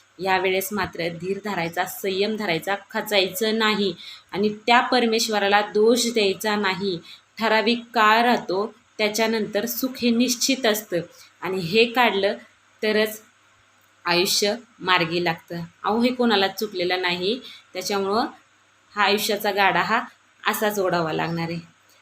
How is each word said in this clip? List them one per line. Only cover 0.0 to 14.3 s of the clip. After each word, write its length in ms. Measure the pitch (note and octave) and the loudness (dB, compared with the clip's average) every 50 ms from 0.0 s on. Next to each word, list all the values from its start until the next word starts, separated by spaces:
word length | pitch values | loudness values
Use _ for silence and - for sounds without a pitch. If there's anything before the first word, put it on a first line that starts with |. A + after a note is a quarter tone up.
| _ _ _ - | _ _ _ -6
यावेळेस 500 | F3 F#3+ F#3 F#3 F3+ F#3+ F#3 F#3+ F#3+ - | -2 0 0 2 2 0 0 -2 -2 -4
मात्र 380 | G#3 G3+ F3+ F3 - - E3 F3 | -4 -4 -4 -6 -6 -6 -6 -6
धीर 300 | E3+ E3 F3+ F#3 G3 G3 - | -6 -6 -6 -6 -6 -6 -6
धरायचा, 400 | G#3+ G3 F3 E3 E3 E3 F#3 F#3 | -6 -4 -4 -4 -4 -4 -4 -4
संयम 500 | F3 - - - G3 F#3+ F#3 G3+ G#3+ A3 | -6 -6 -6 -6 -4 -2 0 -2 -2 -2
धरायचा, 400 | G3+ G#3+ F#3 E3 D#3+ D#3+ G3 G3 G3 - - | -4 -4 -2 -2 -2 -2 -2 -4 -4 -6 -6
खचायचं 680 | - A3 G#3 G#3+ G#3+ G3 F#3 F#3+ F3+ - A3+ A3 A3 A3+ | -6 -6 -4 0 2 2 2 0 -2 -2 -2 -2 0 2
नाही 380 | A3 G#3+ G#3+ F#3+ G3+ F#3+ E3+ - - - - - - _ | 2 2 2 0 0 -2 -2 -6 -12 -20 -20 -20 -16 _
आणि 180 | - F#3 G#3 G#3+ | -4 -2 -2 -2
त्या 320 | G#3 G#3+ - - A#3 B3 | -2 -2 0 4 4 4
परमेश्वराला 800 | B3 B3 C4 B3 A#3 A3+ A3 A3+ A3+ A3+ G#3+ G3+ G3 G3 G3+ G#3 | 4 4 2 2 2 2 0 0 -2 -2 -2 0 2 2 2 2
दोष 440 | G#3 - - G#3 G#3+ A3+ B3 B3 A#3+ A#3 A#3 | 2 0 2 4 4 4 4 4 2 0 0
द्यायचा 420 | A3+ G#3 G3 F#3+ - - A3 G#3 | 2 2 2 0 -2 -2 -2 -2
नाही. 440 | G#3 G3+ F#3+ F#3+ F3 G3+ G3 F3+ E3 - - - - _ _ _ - | 0 0 -2 -2 -2 -2 -4 -4 -4 -8 -12 -20 -20 _ _ _ -2
ठराविक 420 | A3 A3 A3 A3 G#3 A3+ A#3 A#3 - - - | 0 2 2 4 4 2 0 0 -2 -2 0
काळ 280 | A#3 G#3+ G#3+ A3 A3+ | 4 4 6 6 6
राहतो, 540 | A#3 B3 A#3 G3 - - F3 F#3+ G#3 A#3 - _ _ _ _ - | 6 4 2 2 0 -2 -2 -2 -2 -4 -8 _ _ _ _ -2
त्याच्यानंतर 680 | G#3+ G#3 G#3+ A3 A3+ A3 A3+ A3 G#3 E3+ D#3+ G3+ A3 | -2 -2 0 0 0 0 2 0 -2 -2 -2 -4 -4
सुख 320 | A#3+ - - C4 B3+ B3+ - | -4 -4 -4 -4 -6 -4 -2
हे 120 | A#3 A#3+ | 0 2
निश्चित 560 | A3+ A#3 B3 B3 - - - - C4+ C4 C4 | 2 2 2 0 0 -2 0 0 0 0 0
असतं 320 | A3 G#3+ G#3+ - - F3+ E3+ E3 - - - - - _ _ | 0 0 0 -2 -4 -4 -4 -4 -6 -12 -20 -20 -20 _ _
आणि 160 | D#3+ F3 F#3+ F#3+ | -8 -6 -4 -4
हे 280 | F3 D#3+ F#3+ A3 A#3 | -4 0 4 4 4
काढलं 480 | A#3+ A#3 C4 B3 A3 G3 G3 G3 G3+ A#3+ - - - _ _ _ _ _ _ - | 4 4 2 2 2 2 2 0 0 -2 -4 -8 -18 _ _ _ _ _ _ -2
तरच 380 | G#3+ G#3+ G#3+ A3 G#3+ G#3+ - - _ _ _ _ _ _ _ _ _ _ _ _ _ _ _ - | 0 2 2 0 0 -2 -8 -16 _ _ _ _ _ _ _ _ _ _ _ _ _ _ _ -2
आयुष्य 500 | F3 F3 F3 F#3 F#3+ | 2 2 4 4 2